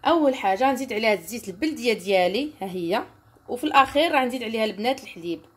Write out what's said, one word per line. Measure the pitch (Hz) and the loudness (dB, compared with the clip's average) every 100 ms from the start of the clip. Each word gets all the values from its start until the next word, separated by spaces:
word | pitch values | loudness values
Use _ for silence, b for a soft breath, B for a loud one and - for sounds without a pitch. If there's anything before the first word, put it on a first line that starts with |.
اول | - 330 285 | 4 4 4
حاجه | 262 196 190 269 | 2 0 2 2
نزيد | 254 262 | 0 -4
عليها | 214 220 | 0 2
الزيت | 202 165 233 - | 0 -2 -10 -10
البلديه | 180 311 262 240 | -4 -4 -2 -2
ديالي، | 214 180 190 180 208 294 - | -2 2 4 4 0 -4 -8
ها | 196 | -8
هي، | 180 170 214 - - _ _ - | -6 -2 -2 -4 -18 _ _ -10
وفي | - | -6
الاخير | 302 285 262 285 339 | 2 4 4 2 2
راه | 302 | 2
نزيد | 254 254 | 0 -4
عليها | 226 226 | -6 -2
البنات | 220 190 233 262 | -2 -2 -4 -4
الحليب | 220 185 170 165 - | -8 -14 -10 -10 -12